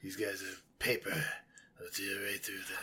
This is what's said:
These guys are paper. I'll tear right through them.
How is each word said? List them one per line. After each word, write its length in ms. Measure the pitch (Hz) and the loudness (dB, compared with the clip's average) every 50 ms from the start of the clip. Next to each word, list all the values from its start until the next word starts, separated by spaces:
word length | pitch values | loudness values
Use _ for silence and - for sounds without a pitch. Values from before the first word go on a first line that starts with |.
These 140 | - 95 95 | -4 -6 0
guys 260 | 98 107 101 98 95 | 0 0 0 2 -2
are 140 | 95 92 - - - - - - | -2 -6 -6 -8 -12 -20 -10 0
paper. 320 | - 131 123 - - 98 - 160 147 - - - - - - - - - _ - | 4 4 4 4 4 2 2 2 2 2 0 -2 -6 -14 -20 -20 -20 -20 _ -12
I'll 100 | 87 87 | -12 -6
tear 300 | - - 98 98 98 95 101 | -4 -2 0 0 0 0 0
right 160 | 101 101 - | 0 0 0
through 140 | - - 95 | -2 -2 -4
them. 280 | 95 92 - - - | -4 -4 -4 -4 -4